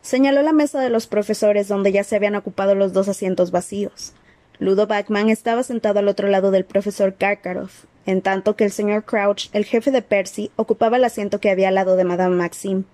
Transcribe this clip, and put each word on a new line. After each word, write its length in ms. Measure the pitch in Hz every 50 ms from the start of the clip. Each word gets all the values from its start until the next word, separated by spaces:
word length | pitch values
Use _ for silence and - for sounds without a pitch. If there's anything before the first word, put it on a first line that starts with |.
Señaló 400 | _ - - 254 269 277 277 269
la 100 | 285 311
mesa 280 | 311 302 294 285 - 285
de 80 | 262 247
los 180 | 233 226 226 -
profesores, 600 | - 208 208 - 220 - - 208 208 208 202 196
donde 240 | 208 196 196 196
ya 120 | 190 196 202
se 120 | - 226
habían 200 | 202 202 208 208
ocupado 400 | 202 196 - 185 - 196 196 202
los 160 | 196 196 196
dos 160 | 185 190 196 202
asientos 420 | 196 - 208 190 185 175 180 175
vacíos. 640 | 180 175 180 - - 202 202 - - - - - - _ _ _ _ _ _ _ _ _
Ludo 260 | - 190 190 190 214
Bagman 440 | 202 220 208 202 - 214 202 208 220
estaba 340 | 220 - - 240 226 240 254
sentado 360 | - 247 226 - 214 202 208
al 80 | 202 202
otro 200 | 202 196 196 202
lado 240 | 196 190 185 196
del 140 | 190 190 185
profesor 500 | _ - 196 196 208 196 - 208 190 190
Karkaroff, 720 | _ - 196 208 202 _ 180 185 - - 190 - - - _ _ _ _
en 160 | - 190 190
tanto 340 | 185 196 196 190 190 214 214
que 100 | - 220
el 60 | 202
señor 340 | - - 208 208 208 208 214
Crouch, 420 | - - 214 202 202 202 202 - - -
el 120 | 214 208
jefe 240 | - - 226 226 285
de 120 | 269 254
Percy, 500 | 240 _ 214 202 185 - - - 208 - _
ocupaba 420 | - 220 - 214 - 247 220 226 254
el 60 | 254
asiento 360 | 233 - - 202 202 - 202
que 100 | - 208
había 200 | 196 185 190 190
al 60 | 190
lado 200 | 190 190 185 185
de 80 | 185 185
Madame 320 | 180 180 175 185 180 180
Maxime. 480 | 180 175 170 - - - 196 190 190 190 _